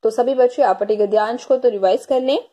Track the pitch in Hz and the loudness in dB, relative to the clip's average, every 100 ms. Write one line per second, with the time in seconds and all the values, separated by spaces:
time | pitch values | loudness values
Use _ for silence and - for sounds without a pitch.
0 | 220 220 247 262 247 254 247 185 208 214 | -4 0 0 2 0 2 0 0 -2 0
1 | 202 214 214 247 - 254 247 202 190 220 | 0 0 0 -4 -2 0 0 0 0 0
2 | - 262 262 311 - | 0 -2 0 -4 -6